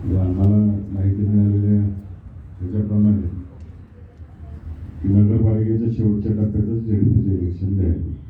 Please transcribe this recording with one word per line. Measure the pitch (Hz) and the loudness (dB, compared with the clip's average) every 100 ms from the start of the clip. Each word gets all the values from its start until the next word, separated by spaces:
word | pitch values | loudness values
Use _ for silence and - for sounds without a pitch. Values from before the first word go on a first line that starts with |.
| 87 | 0
जे | 92 | 0
आम्हाला | 92 92 98 104 104 98 - | 0 2 2 4 2 0 -6
माहिती | 98 98 101 101 | -2 0 2 2
मिळालेल्या | 104 101 101 101 104 101 - - - - - - - | 4 4 2 2 2 2 -4 -12 -18 -18 -18 -18 -10
ह्याच्याप्रमाणे | 92 104 104 104 104 101 82 - - - - - - - - - - - - - - - - - | -4 -2 0 4 4 4 0 -8 -12 -18 -20 -20 -20 -20 -20 -20 -20 -18 -18 -16 -14 -14 -14 -6
की | 101 | 2
नगरपालिकेच्या | 101 101 107 107 107 110 110 117 - | 4 4 4 2 2 0 0 0 0
शेवटच्या | 104 104 107 | 0 0 -2
टप्प्यातच | 104 104 104 104 113 113 | 0 0 0 -2 -2 -2
झेडपीचं | 101 - 104 101 | 2 4 4 2
इलेक्शन | 90 85 85 95 95 | 0 -2 -4 -2 0
जाहीर | 85 73 | 0 0
होईल. | - 71 - | -4 -8 -14